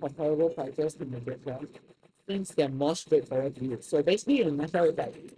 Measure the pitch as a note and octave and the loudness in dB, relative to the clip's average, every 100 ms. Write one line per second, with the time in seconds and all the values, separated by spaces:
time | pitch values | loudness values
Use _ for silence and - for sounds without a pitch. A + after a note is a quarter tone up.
0 | C#3 D3 D3+ D3+ E3 E3 C3+ C#3 D#3 - | -8 -2 0 2 2 0 -6 -2 -2 -2
1 | C#3 B2 A#2+ B2+ C#3+ B2+ D3 - - - | -8 -6 -6 -8 -8 -8 -10 -18 -20 -20
2 | _ _ - G3 F#3+ - C#3 C3+ C#3+ E3 | _ _ -6 -6 -4 0 0 2 0 0
3 | - D3+ - C3 C#3 - C3 A#2 - D3+ | 2 2 2 0 -2 -2 -6 -6 0 2
4 | D3 G#3 - C#4+ F3 C#3+ D3 F3+ E3 - | 4 2 4 4 4 2 0 4 4 2
5 | A#2+ - - | -4 -6 -16